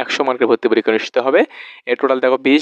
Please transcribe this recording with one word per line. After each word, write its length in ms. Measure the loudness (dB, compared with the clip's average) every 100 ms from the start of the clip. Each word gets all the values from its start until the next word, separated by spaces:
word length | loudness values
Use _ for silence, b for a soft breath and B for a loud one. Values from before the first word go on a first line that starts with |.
একশো 180 | -2 -4
মার্কের 240 | -2 0 0
ভর্তি 200 | 2 2
পরীক্ষা 200 | 0 2
অনুষ্ঠিত 260 | -2 -2 -4
হবে। 240 | 0 2 0 B B B -6
এ 20 | -2
টোটাল 200 | 0 0
দেখো 180 | 0 0
বিশ, 240 | 2 2